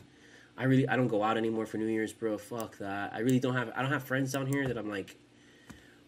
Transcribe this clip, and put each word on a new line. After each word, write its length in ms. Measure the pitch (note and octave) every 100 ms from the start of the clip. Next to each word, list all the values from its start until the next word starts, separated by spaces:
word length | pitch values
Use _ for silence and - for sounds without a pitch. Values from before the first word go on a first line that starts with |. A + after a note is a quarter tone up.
| - - - - - -
I 80 |
really, 220 | C3 C3 C3
I 100 | A#2+
don't 120 | A#2+
go 140 | G#2+
out 160 | G#2+ A2+
anymore 260 | A2+ A2
for 140 | A2 G#2+
New 80 | A2
Year's, 260 | A2 G#2+
bro. 240 | - A2+ G#2
Fuck 420 | - A#2 A2 -
that. 360 | G2+ G2 G2+
I 60 | G#2+
really 200 | A#2+ B2+
don't 140 | C3
have, 180 | B2+ A2+
I 60 | A2
don't 100 | C3+
have 140 | C#3+
friends 280 | C3+ C3 C3
down 140 | C#3 C3+
here 220 | C#3 C3+
that 80 | A2+
I'm 140 | G#2
like, 260 | G2+ F#2 - - - - - - - - -